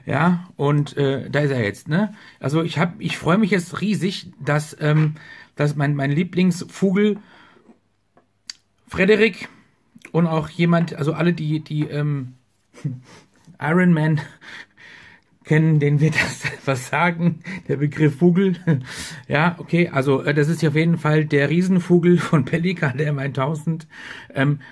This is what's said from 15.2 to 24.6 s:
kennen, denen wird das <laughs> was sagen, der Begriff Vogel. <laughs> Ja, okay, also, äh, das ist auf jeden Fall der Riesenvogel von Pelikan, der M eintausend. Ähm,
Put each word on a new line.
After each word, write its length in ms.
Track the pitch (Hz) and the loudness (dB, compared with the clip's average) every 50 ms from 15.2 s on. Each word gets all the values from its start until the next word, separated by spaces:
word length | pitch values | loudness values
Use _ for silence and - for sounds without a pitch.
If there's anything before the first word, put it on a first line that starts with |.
| _ _ _ _ _ | _ _ _ _ _
kennen, 360 | - 156 156 160 160 156 147 | 0 2 2 4 4 4 2
denen 200 | 147 143 147 139 | 2 2 2 2
wird 160 | 156 156 156 | 2 2 2
das 280 | - - - - - - - - | 0 -2 -4 -6 -8 -8 -8 -10
<laughs> 120 | - - | -6 -4
was 220 | 139 135 127 - - | -4 -4 -4 -4 -4
sagen, 520 | - 147 170 175 170 165 175 170 170 - - 175 190 185 - | -2 0 0 0 0 0 0 0 -2 -2 -8 -12 -14 -10 -6
der 100 | - 143 | -4 -2
Begriff 400 | 135 147 147 - 151 156 147 147 | -2 -2 -2 2 2 2 2 4
Vogel. 380 | - 175 180 170 185 196 190 180 - - | 4 4 4 6 4 2 2 0 0 0
<laughs> 160 | 170 151 123 - - - - - - - - - | 0 0 0 -2 -8 -12 -12 -12 -12 -14 -16 -6
Ja, 280 | - - 143 160 175 175 - | -2 0 2 2 0 0 -4
okay, 300 | - - 170 170 175 170 | -4 -2 0 0 0 0
also, 340 | - 135 131 143 135 131 - | 0 0 2 2 0 2 0
äh, 100 | 147 143 | 0 2
das 160 | 151 143 151 | 2 2 0
ist 160 | 170 160 165 | 0 0 0
auf 100 | 151 131 | 2 2
jeden 220 | 156 165 170 170 | 2 2 2 0
Fall 280 | 160 - 151 151 156 151 | 0 2 2 2 2 2
der 240 | 151 147 143 143 139 | 2 2 2 2 2
Riesenvogel 680 | 160 175 185 185 190 180 175 - 175 175 160 175 175 | 2 2 2 2 2 2 4 4 2 4 6 4 4
von 260 | 160 - - 170 151 120 | 4 2 2 0 0 2
Pelikan, 540 | - - 165 170 185 185 170 160 139 120 | 0 -2 -2 0 -2 -2 -2 -2 -4 -2
der 100 | 135 156 | -2 -2
M 120 | 147 147 139 | -2 -2 -4
eintausend. 680 | 135 139 131 139 131 147 165 151 - 170 160 160 - - - - - - - - - - - | -4 -4 -4 -2 -2 -2 -4 -4 -4 -4 -4 -4 -8 -16 -20 -20 -18 -18 -18 -18 -20 -8 -4
Ähm, 280 | 135 135 143 147 147 | 0 0 0 0 -2